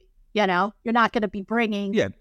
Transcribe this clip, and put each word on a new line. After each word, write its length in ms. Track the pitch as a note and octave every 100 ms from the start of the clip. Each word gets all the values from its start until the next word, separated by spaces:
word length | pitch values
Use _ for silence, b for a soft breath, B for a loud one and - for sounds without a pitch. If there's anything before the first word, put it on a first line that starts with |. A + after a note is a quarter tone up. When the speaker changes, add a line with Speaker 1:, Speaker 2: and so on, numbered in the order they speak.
| _ _ _
Speaker 1:
You 140 | G#3+ G3+
know, 260 | F3+ G3+ -
you're 120 | A#3
not 180 | A#3 A3
gonna 160 | A#3+ G#3
be 140 | G#3
bringing 500 | F#3 A3+ A#3 G3+ G3+
Speaker 2:
Yeah, 160 | G#3 G2 -